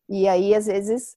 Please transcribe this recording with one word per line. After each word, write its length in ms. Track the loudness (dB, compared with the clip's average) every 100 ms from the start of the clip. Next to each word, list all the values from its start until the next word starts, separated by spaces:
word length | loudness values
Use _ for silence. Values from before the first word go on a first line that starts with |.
| -8
E 200 | -2 2
aí, 260 | 2 2
às 140 | 2 0
vezes, 480 | -4 -2 -4 -6